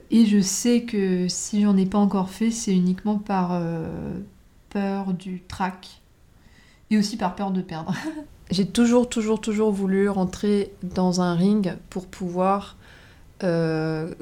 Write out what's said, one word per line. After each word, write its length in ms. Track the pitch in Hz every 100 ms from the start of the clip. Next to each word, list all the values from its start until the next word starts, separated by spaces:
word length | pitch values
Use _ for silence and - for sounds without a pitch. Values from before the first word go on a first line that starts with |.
| -
et 160 | 220 220
je 160 | 208
sais 400 | 190 - 240 240
que 460 | 240 208 190 180 180
si 320 | - - 208
j'en 160 | 208 190
ai 80 | 185
pas 120 | 208
encore 320 | 202 196 185
fait, 220 | - 226
c'est 240 | 226 - 185
uniquement 440 | 180 185 208 214
par, 320 | 208 190 180
euh, 640 | 175 165 165 165 - 143 185 202 - _ _ _
peur 440 | 202 196 196 190
du 300 | 180 190 185 -
trac. 540 | - 185 185 - - _ _ _ _ - - - _ -
Et 80 | 214
aussi 180 | 208 233
par 200 | 185 185
peur 160 | 196
de 100 | 185
perdre. 340 | 185 160 165 - 311 311
<laughs> 300 | 294 - -
J'ai 160 | 180 175
toujours, 400 | 233 240 247 240
toujours, 320 | 233 214 214
toujours 320 | 220 208 220
voulu 380 | 196 190 190 202
rentrer 640 | 196 185 - 208 202 196 -
dans 380 | 180 185 185 180
un 140 | 180 170
ring 380 | 190 214 185 - -
pour 180 | 190 185
pouvoir, 680 | - 180 175 190 202 196 - - - - - - -
euh, 680 | 185 170 165 160 160 156 165 -